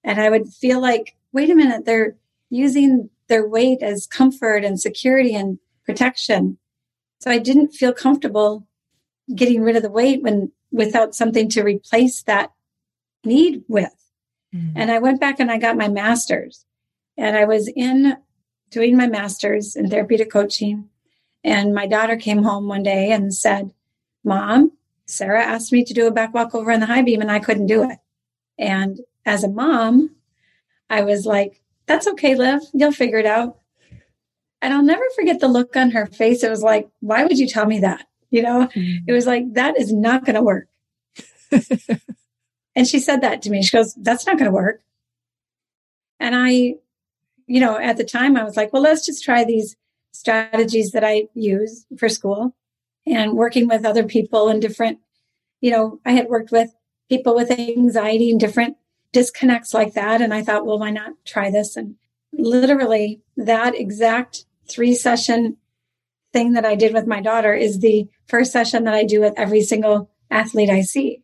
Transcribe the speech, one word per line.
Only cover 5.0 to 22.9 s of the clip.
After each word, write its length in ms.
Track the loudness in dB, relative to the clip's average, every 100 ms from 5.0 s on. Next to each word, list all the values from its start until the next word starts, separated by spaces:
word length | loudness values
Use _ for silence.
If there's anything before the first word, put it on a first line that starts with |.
| 0 2 2
and 240 | -2 -6 -8 _ _
protection." 760 | -10 -2 -2 -2 -2 0 -2 -6 _ _ _ _ _ _
So 100 | -2
I 80 | -2
didn't 340 | 2 2 2
feel 180 | 0 -2
comfortable 760 | 0 0 0 0 0 0 -2 -14 _ _ _ _ _ -14 -2
getting 280 | 2 2
rid 120 | 2 0
of 60 |
the 80 | 0
weight 320 | 0 0 0
when, 300 | 0 -2 -4 _ _
without 440 | -4 0 0 -2 0
something 340 | 0 0 0
to 140 | 0
replace 580 | 0 -2 0 2 2 0
that 280 | -2 -2 -2 _ _ _ _ _ _ _ 0
need 380 | 4 4 2 -2
with. 420 | -2 -2 _ _ _ _ _ _
Mm-hmm. 200 | -8 -8 -4
And 160 | -2
I 80 | 0
went 220 | 0 0
back 180 | -2 -2
and 100 | -2
I 80 | 0
got 200 | -2 0
my 100 | -2
master's, 760 | -2 0 -2 -2 -6 -6 _ _ _ _ _ _ -6
and 200 | -2 0
I 80 | 2
was 260 | 0 -2
in 440 | -4 0 2 2 0 _ _ _ _ _
doing 280 | -2 2 4
my 100 | 2
master's 680 | -2 -8 -6 -4 -4 -6 -6
in 120 | -2
therapeutic 400 | -2 0 0 0
coaching. 600 | 0 -2 -4 -4 -6 -12 _ _ _ _ _
And 320 | -2 0 0
my 140 | -2 0
daughter 300 | 0 0 -2
came 260 | 0 0
home 240 | 0 -2 -6
one 160 | -4
day 280 | -2